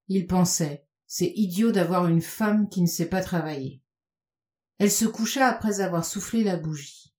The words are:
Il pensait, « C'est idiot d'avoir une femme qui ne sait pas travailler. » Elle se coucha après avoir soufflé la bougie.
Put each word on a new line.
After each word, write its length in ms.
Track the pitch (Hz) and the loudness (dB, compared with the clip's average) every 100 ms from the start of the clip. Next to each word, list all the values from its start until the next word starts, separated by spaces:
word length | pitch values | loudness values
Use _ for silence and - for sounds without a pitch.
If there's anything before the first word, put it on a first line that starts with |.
| - | -4
Il 200 | 190 175 | -2 2
pensait, « 580 | 180 175 - 151 147 _ _ - | 2 2 0 -4 -6 _ _ -10
C'est 260 | - 180 - | -4 -2 0
idiot 360 | 196 175 226 | -2 2 2
d'avoir 340 | 196 165 180 175 | 2 2 2 2
une 140 | 165 | 2
femme 480 | 165 - 214 214 202 | 0 -2 2 2 2
qui 140 | 185 | 2
ne 40 | 170 | 0
sait 220 | - 165 | 0 -2
pas 120 | 185 | -2
travailler. » 600 | 185 175 156 143 131 - _ _ _ _ _ _ _ _ _ - | -2 -2 -4 -6 -8 -12 _ _ _ _ _ _ _ _ _ 0
Elle 140 | 202 | 2
se 140 | - 226 | 2 0
coucha 420 | - 220 269 262 | 0 -2 2 2
après 320 | 226 220 196 | 2 -2 0
avoir 240 | 180 170 | 0 -2
soufflé 400 | - 202 - 226 | -4 -6 -4 0
la 140 | 208 170 | 0 0
bougie. 560 | 156 151 139 - - | -4 -8 -12 -20 -20